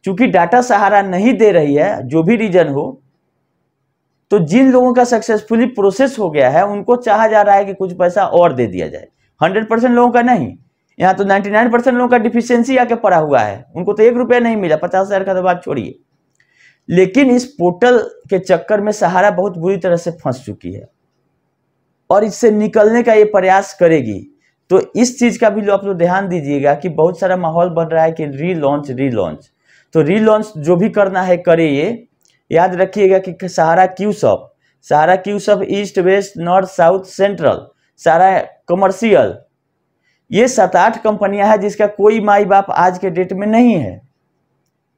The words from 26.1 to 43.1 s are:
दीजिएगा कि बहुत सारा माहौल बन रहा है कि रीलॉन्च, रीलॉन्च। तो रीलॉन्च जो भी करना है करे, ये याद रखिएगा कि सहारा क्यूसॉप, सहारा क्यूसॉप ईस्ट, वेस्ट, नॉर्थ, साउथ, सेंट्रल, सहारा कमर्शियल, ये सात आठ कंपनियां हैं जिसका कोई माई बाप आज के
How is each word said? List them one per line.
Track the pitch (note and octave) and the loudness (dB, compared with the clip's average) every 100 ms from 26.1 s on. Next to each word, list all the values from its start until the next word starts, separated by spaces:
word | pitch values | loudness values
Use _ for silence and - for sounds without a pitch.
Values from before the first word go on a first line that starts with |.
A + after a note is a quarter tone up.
| F#3 G3 | 0 -4
दीजिएगा | F3+ C#3+ C#3+ C#3+ | -6 -4 -2 0
कि | C#3+ F3+ | -2 -4
बहुत | D3 E3 F3+ | -2 -2 0
सारा | F#3+ F#3 | -4 -2
माहौल | E3+ E3 F3+ | -2 -2 -2
बन | E3 D#3+ | -2 -2
रहा | D#3+ | 0
है | D#3+ | 0
कि | E3 D3+ | -2 -8
रीलॉन्च, | C3+ E3+ E3+ C#3 D3 C#3+ | -6 -6 -2 -2 -2 -6
रीलॉन्च। | B2 C3+ A2+ E2+ D2+ _ _ _ _ _ | -6 -4 -2 -4 -6 _ _ _ _ _
तो | D#3+ | -2
रीलॉन्च | D3+ G#3 A3 G#3+ G#3+ D#3 | 0 2 2 2 0 -8
जो | D3 F3 | -2 0
भी | G#3 | 0
करना | G#3 F#3+ F#3+ | 0 0 0
है | F#3 F3 | -2 0
करे, | F3 E3 D#3+ | 2 2 2
ये | C#3 F3 A#3 - _ _ _ - | 0 -4 -6 -14 _ _ _ -4
याद | E3 F3+ F3+ | 0 0 0
रखिएगा | F#3 G#3+ F#3+ F#3+ | -4 0 2 2
कि | F#3 E3+ F#3 | -2 -10 -8
सहारा | - D#3+ F3 F#3 | -2 0 2 2
क्यूसॉप, | - G#3 G3 C3 F#2+ - _ _ _ - | 0 -6 -2 0 0 -4 _ _ _ -2
सहारा | D3+ E3 F#3 | 0 2 0
क्यूसॉप | G3 G#3 G#3 G3 | -2 -6 -2 -2
ईस्ट, | - G3 G3+ G3+ | -2 -6 -4 -2
वेस्ट, | F3+ G3 G3 - | 0 0 -2 -8
नॉर्थ, | E3+ F#3 F#3 | -2 -2 -2
साउथ, | - E3+ F#3+ F#3 | 0 2 2 -4
सेंट्रल, | - G3 G3 C#3+ F2+ - _ _ _ | -4 -4 0 -2 -2 -6 _ _ _
सहारा | E3 E3 F#3+ F#3 - - - | 0 2 4 2 -4 -12 -6
कमर्शियल, | F3 F#3+ - A3+ F3 G#2+ E2 _ _ _ _ _ _ _ _ - | -2 -2 0 2 2 2 -4 _ _ _ _ _ _ _ _ -6
ये | F3+ A#3+ | -2 0
सात | B3+ F#3+ F3+ | 2 0 2
आठ | G3+ A3+ | 0 0
कंपनियां | A3 G#3 G3 G3+ G3+ | -4 -2 -4 -2 0
हैं | G#3+ | 0
जिसका | G3+ G3+ G#3 | 0 -2 -4
कोई | G#3 G#3 A3+ | 2 2 2
माई | G#3 G3+ | 2 2
बाप | G3+ G3 G3 | 2 2 0
आज | - F3+ F3+ | 0 0 0
के | G3 | -6